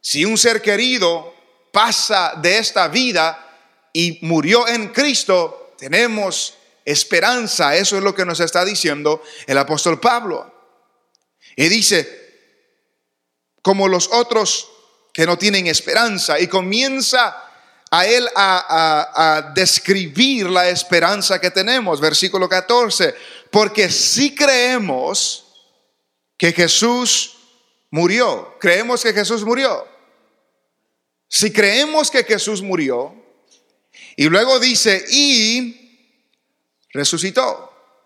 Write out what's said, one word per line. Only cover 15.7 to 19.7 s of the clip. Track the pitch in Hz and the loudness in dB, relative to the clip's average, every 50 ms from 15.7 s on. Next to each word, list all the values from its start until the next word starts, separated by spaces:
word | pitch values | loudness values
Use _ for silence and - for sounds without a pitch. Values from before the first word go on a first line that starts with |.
| 156 - - - 165 214 233 233 202 180 - - 151 151 | -2 -2 -2 0 0 0 0 0 -2 -4 -2 -2 0 0
y | 180 | 0
comienza | - - 190 180 185 202 233 262 269 269 269 254 - 254 254 240 196 - - - - - _ _ _ _ _ _ - | 0 0 -2 -2 -2 -2 -2 -2 -2 -2 -4 -4 -2 0 0 0 0 -4 -10 -20 -20 -20 _ _ _ _ _ _ -2
a | - 170 180 | 0 2 2
él | 202 233 247 247 233 - | 4 2 2 0 0 0
a, | 196 196 190 185 180 - - 160 160 165 160 156 151 147 - - | 2 2 2 2 0 0 0 0 2 2 2 2 0 -2 -2 0
a, | - 160 160 156 | 2 4 4 4
a | 156 147 147 | 2 -2 -4
describir | 143 185 185 180 | -2 0 0 2